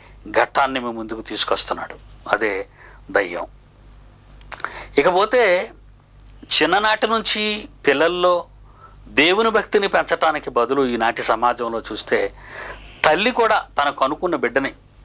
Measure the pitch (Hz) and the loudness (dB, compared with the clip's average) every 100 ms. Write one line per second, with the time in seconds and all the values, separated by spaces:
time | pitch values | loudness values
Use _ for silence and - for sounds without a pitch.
0 | - - 101 110 117 - 135 131 120 117 | -20 -20 -4 0 0 0 0 -2 -6 -8
1 | 107 113 - 104 - - - - - - | -10 -10 -8 -6 -2 -2 -4 -8 -10 -16
2 | - - - 104 107 98 - - - - | -20 -16 -4 -2 -2 -4 -8 -18 -20 -20
3 | - 98 92 85 82 - - - - - | -4 -2 -2 -6 -12 -16 -20 -20 -20 -20
4 | - - - - - - - - - - | -20 -20 -20 -20 -16 -12 -12 -12 -4 2
5 | 156 180 214 247 214 180 214 - - - | 4 4 2 4 4 2 -2 -12 -20 -20
6 | - - - - - - 156 190 214 214 | -20 -20 -20 -16 -2 2 2 2 2 0
7 | 220 226 - 214 214 208 - - - 135 | 0 0 0 0 -2 -4 -8 -4 0 2
8 | 165 180 180 175 - - - - - - | 2 2 2 2 -2 -16 -20 -20 -20 -20
9 | - 107 160 196 226 208 - 208 196 175 | -4 2 4 4 2 0 2 0 2 0
10 | 151 - 160 151 139 123 117 139 131 117 | 0 0 0 0 -2 -2 0 0 0 0
11 | 113 117 123 113 120 123 117 113 - 107 | -2 0 0 2 0 0 -4 -6 -6 -10
12 | - 113 98 - - - - - - - | -2 0 -2 -6 -18 -16 -14 -16 -18 0
13 | 156 160 226 247 220 214 - - 143 - | 2 4 2 2 2 2 -2 -2 -2 0
14 | 135 151 180 151 120 127 135 - - - | -2 0 -4 -2 0 0 -2 -6 -20 -20